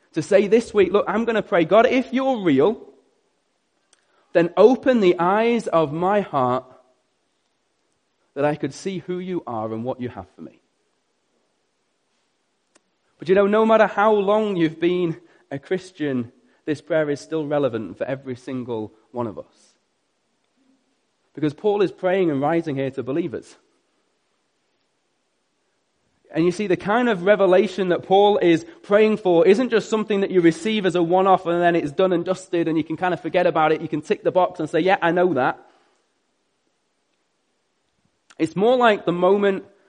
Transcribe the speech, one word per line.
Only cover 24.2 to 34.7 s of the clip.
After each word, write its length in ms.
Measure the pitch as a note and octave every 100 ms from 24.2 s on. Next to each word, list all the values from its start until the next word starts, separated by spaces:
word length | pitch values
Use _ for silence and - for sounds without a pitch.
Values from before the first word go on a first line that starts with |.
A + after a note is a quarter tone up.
| _ _ _ _ _ _ _ _ _ _ _ _ _ _ _ _ _ _ _ _ _
And 140 | D#3+
you 80 | F3
see, 140 | E3+ G#3
the 100 | F3
kind 320 | F#3 A3+ B3
of 140 | G3
revelation 640 | F3+ G#3 F#3+ F#3 G#3 - F#3
that 140 | E3
Paul 340 | - G3 G#3 G#3
is 300 | F3 E3 - -
praying 340 | - G3+ A3 G#3+
for 300 | F#3 E3+ E3+
isn't 240 | G#3 B3+
just 180 | A3 -
something 320 | A3 G#3 G3
that 100 | G3
you 120 | F#3
receive 420 | E3+ D#3+ A3 G#3+
as 100 | F#3
a 80 | E3+
one-off 440 | E3 F#3 G3 F3+ E3
and 160 | F3
then 120 | F3
it's 160 | E3+ D3
done 220 | C#3+ F#3+
and 100 | E3+
dusted 460 | F3 F3+ - F3 E3
and 80 | D#3+
you 80 |
can 140 | D3+ D#3+
kind 160 | F3+
of 60 | E3+
forget 240 | D#3+ F3 F3
about 260 | D#3+ D#3
it. 80 | D3+
You 80 | D#3+
can 140 | D#3
tick 200 | - -
the 80 | F3
box 300 | F#3 F3+ F3
and 80 |
say, 120 | D#3